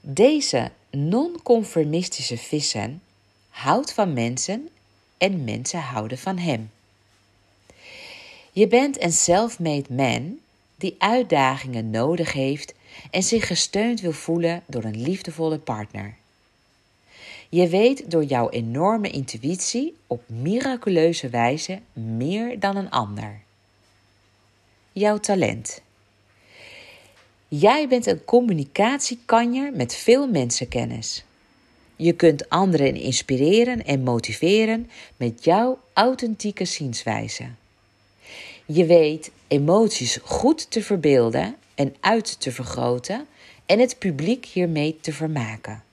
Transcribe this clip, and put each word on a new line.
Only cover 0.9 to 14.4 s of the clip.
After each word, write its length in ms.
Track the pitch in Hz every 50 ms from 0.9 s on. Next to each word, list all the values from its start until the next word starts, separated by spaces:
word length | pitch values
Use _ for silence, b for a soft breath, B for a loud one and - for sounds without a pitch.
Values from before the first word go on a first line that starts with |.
non-conformistische 1500 | - 139 143 156 180 240 294 349 349 330 - - 240 226 214 190 - 165 156 143 151 170 180 - - - 131 - 123 113
vissen 640 | - - - 151 143 - - 113 101 107 139 170 _ _ _ _ _ _ _ _ _ _
houdt 440 | _ - - 131 165 226 285 - -
van 200 | - 214 185 147
mensen 560 | 123 117 117 123 131 - - 190 226 294 330 _ _ _ _ _ _ _ _ _ _
en 260 | 180 196 196 175 139
mensen 360 | 113 107 113 127 - - 175
houden 380 | 151 131 127 110 107 110 127 117
van 200 | - 185 190 180
hem. 320 | 175 170 139 110 110 110 _ _ _ _ _ _ _ _ _ _ _ _ _ _ _ _ _ _ B B B B B B B B B B B B B B B B B B B
Je 160 | 185 208 196
bent 340 | 214 240 269 285 269 - -
een 100 | 175 165
self-made 840 | - - - 175 190 226 233 - - 170 160 147 143 139 - 127
man 440 | 127 139 123 117 120 123 160 226 311 _ _ _ _ _ _ _
die 180 | _ - 190 - -
uitdagingen 920 | - 202 226 254 247 180 170 143 135 131 131 139 - 135 123 113 113 113
nodig 420 | 110 113 120 143 170 170 170 - -
heeft 420 | 143 131 135 143 147 - - - B B B B B B B
en 120 | B 185 190
zich 240 | - 226 226 214
gesteund 540 | - 180 165 - - - 196 214 240 240 220
wil 120 | 185 175 156
voelen 500 | 143 - - 165 170